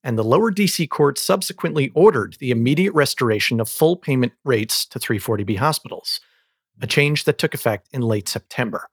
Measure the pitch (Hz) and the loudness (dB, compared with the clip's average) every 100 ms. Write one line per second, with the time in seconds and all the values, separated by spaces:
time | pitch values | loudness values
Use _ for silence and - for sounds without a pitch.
0 | - 113 110 147 226 190 190 - 165 - | -2 -2 2 2 2 2 0 0 -4 2
1 | 143 139 - 196 - - 170 151 135 151 | 0 0 -2 0 -2 -6 -4 -2 -2 6
2 | 202 143 90 - 131 117 120 151 196 160 | 6 4 -4 -6 -2 0 2 2 2 2
3 | 139 - 120 107 - 117 113 - 156 180 | 0 0 0 2 0 -2 -4 2 2 2
4 | - 131 120 _ 139 117 110 - - 123 | -2 0 0 _ -2 -2 0 -6 -6 -8
5 | - 107 - 107 101 98 143 151 - 90 | -4 -4 -2 -4 -2 0 0 -2 -8 -12
6 | - - _ _ _ _ _ _ 120 - | -10 -10 _ _ _ _ _ _ 0 2
7 | 143 147 - - 160 - 117 104 _ 131 | 2 2 -2 0 -4 -2 -2 -2 _ -4
8 | 117 107 - - _ - 117 - - | -2 -2 -4 -8 _ -6 -4 -6 -12